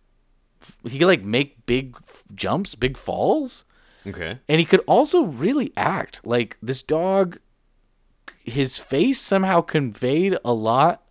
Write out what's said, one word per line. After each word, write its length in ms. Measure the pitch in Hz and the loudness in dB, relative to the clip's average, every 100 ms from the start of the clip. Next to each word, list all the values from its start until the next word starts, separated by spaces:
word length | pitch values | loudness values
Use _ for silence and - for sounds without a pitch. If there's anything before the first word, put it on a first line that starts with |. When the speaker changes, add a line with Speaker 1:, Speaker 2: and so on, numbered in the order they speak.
| _ _ _ _ _ _ | _ _ _ _ _ _
Speaker 1:
F-, 160 | - - 110 | -20 -16 -10
he 80 | 135 | 0
could, 80 | 175 | 4
like, 180 | 156 | 2
make 420 | 98 120 143 _ - | 2 -2 -2 _ -2
big 300 | 123 135 123 | -2 -2 -12
f-, 220 | - - - | -20 -20 -18
jumps, 400 | 101 92 143 - | -8 -2 -2 -4
big 220 | - 131 - | -4 -4 -4
falls. 680 | - 90 135 302 262 - - _ _ _ 98 | -6 -2 0 0 -2 -8 -16 _ _ _ -12
Speaker 2:
Okay. 320 | 90 82 117 - | -8 -8 -8 0
Speaker 1:
And 100 | 160 | 0
he 60 | |
could 180 | 165 190 - | 4 2 4
also 360 | 185 294 359 | 2 4 2
really 500 | 220 120 175 285 185 - | 0 -2 -2 0 -2 -2
act. 440 | 117 190 - - | -2 -2 -6 -10
Like, 320 | - 120 117 - | -2 -2 -2 -6
this 200 | 113 135 | -8 -6
dog, 560 | - 156 180 196 185 165 _ _ _ _ _ _ _ _ - - | -2 0 2 2 0 -4 _ _ _ _ _ _ _ _ -20 -18
his 360 | - 127 135 - | -6 -2 -2 -4
face 420 | - 135 226 269 | -4 0 2 0
somehow 400 | - 196 190 175 | 0 0 2 2
conveyed 760 | - 156 131 104 127 151 190 180 | 2 0 -2 -2 0 2 0 0
a 100 | 120 | 0
lot 480 | 117 110 123 160 - _ | 0 2 4 2 0 _